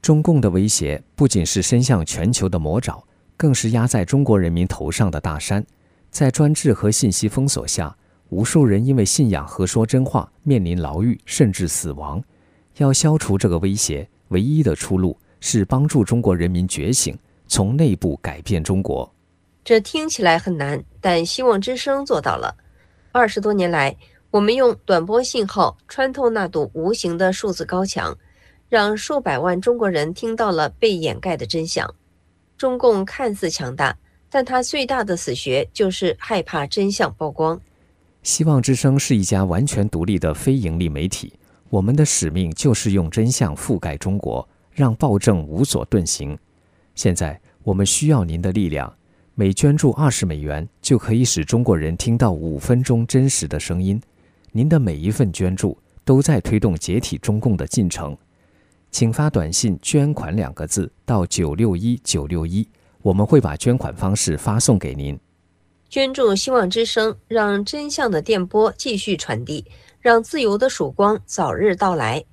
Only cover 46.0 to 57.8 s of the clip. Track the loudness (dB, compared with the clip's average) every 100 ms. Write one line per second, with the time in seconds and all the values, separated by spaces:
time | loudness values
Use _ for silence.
46 | 0 -4 -6 -10 _ _ _ _ _ -4
47 | -2 0 -4 -8 _ _ -2 0 2 2
48 | 2 2 2 -2 -2 0 0 -2 -8 _
49 | _ _ _ 0 0 4 4 4 2 2
50 | 0 2 -2 -4 -6 -6 -8 _ 0 0
51 | 2 2 2 0 0 0 2 2 0 -2
52 | 0 2 2 2 -4 -6 0 0 2 0
53 | 2 2 2 0 -4 -6 -4 -2 0 -2
54 | -4 _ _ _ _ 0 2 4 2 0
55 | -2 0 0 0 -2 0 -4 -4 _ -10
56 | 2 4 4 2 2 2 2 -2 -2 -4
57 | -2 -6 -2 0 0 0 0 0